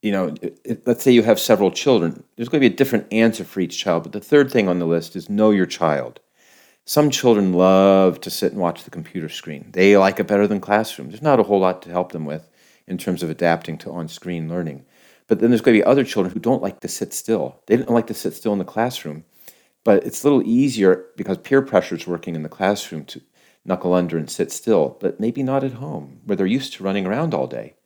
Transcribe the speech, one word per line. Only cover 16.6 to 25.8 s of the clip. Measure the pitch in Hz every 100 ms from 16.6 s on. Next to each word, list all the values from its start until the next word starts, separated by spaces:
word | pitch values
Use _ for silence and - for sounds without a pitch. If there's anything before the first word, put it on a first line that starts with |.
like | 98 -
to | 101
sit | - 98
still. | - - 110 64 - -
They | 117
don't | 135
like | 117 110
to |
sit | 107 92
still | - 113
in | 101
the |
classroom. | 92 - 120 127 78 76 - _ - _ _ _
But | - 101
it's | - -
a | 143
little | 135 -
easier | 117 139 113 95 90 - -
because | 98 92
peer | - 135
pressure | 135 98 - 85
is | -
working | 87 - 82
in |
the | 78
classroom | - 95 101 - 80 69
to | - _ _ _ _
knuckle | - 92 90
under | 90 85 80
and | 73
sit | - -
still, | - - 101 69 -
but | - -
maybe | 110 120
not | 131 135
at | 135
home, | 117